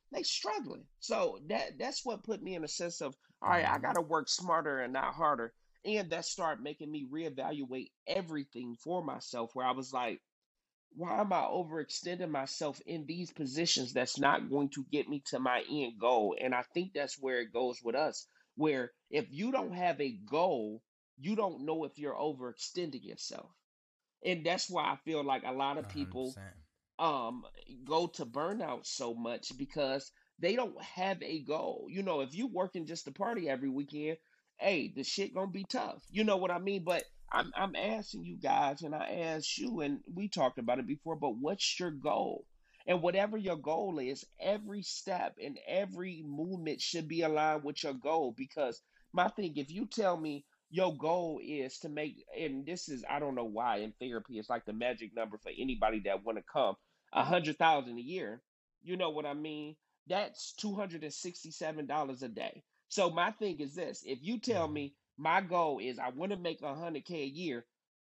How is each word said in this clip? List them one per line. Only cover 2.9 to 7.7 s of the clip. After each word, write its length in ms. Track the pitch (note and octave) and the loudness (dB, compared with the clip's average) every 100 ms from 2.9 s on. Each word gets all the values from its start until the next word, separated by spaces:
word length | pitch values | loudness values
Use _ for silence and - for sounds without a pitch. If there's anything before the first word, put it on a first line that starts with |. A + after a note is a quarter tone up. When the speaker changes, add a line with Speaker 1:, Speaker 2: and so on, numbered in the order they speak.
| E3+ | -2
Speaker 1:
of, 140 | D3 C3 _ - | -6 -6 _ 0
all 80 | G#2 | 6
right, 160 | - | 6
I 120 | - C#3+ | 6 4
Speaker 2:
Mm-hmm. 60 | |
Speaker 1:
gotta 180 | - G3+ | 4 4
work 260 | D#3 D#3+ C#3 | 4 4 4
smarter 520 | - F3+ E3 D#3 C3+ | 0 4 4 4 2
and 120 | B2 | 2
not 220 | C3 D3+ | 2 0
harder. 400 | D#3 D#3+ C3+ A#2 - _ _ - | 4 4 4 0 -6 _ _ 0
And 220 | G#3+ F3+ | 0 0
that 140 | E3 | -2
started 380 | E3 - E3 C3+ | -2 0 0 0
making 280 | C3+ D3+ D3+ | -4 -6 -6
me 160 | D3+ C3 | -6 -4
reevaluate 800 | D3+ E3 C3+ C3 D3+ C3 | -2 -2 -2 -2 -2 -4